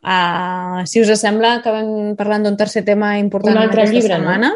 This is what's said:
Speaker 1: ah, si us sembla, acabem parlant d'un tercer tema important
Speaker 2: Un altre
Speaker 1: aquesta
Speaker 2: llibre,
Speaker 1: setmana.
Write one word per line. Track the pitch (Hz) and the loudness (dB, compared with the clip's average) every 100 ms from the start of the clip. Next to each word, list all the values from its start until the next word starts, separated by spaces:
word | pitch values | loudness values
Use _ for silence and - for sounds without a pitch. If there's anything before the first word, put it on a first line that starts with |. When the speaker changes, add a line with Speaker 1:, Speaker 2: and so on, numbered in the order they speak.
Speaker 1:
ah, | 185 185 175 175 180 185 180 180 180 | -2 0 0 -2 -6 -6 -6 -6 -2
si | 226 | 2
us | 214 | 2
sembla, | 214 214 214 226 233 | 2 0 2 0 0
acabem | 233 220 220 214 208 208 | -2 -2 -4 -4 -4 -4
parlant | 202 214 | -2 0
d'un | 208 202 | 0 0
tercer | 208 220 | -2 -2
tema | 202 202 208 208 | 0 0 0 0
important | 202 196 214 214 | -2 0 2 2
Speaker 2:
Un | |
altre | 220 220 | 2 2
Speaker 1:
aquesta | 214 233 | 2 2
Speaker 2:
llibre, | 220 170 | 2 0
Speaker 1:
setmana. | 175 190 254 | 0 0 0